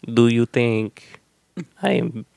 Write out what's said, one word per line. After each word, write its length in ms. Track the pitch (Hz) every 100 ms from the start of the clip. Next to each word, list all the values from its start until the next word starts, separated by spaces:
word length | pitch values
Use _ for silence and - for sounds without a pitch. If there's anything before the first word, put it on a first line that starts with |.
Do 220 | - 117 120
you 180 | 117
think 760 | 117 - 120 110 107 - - - _ _ _ - - _
I 120 | 202
am 320 | 190 117 113 -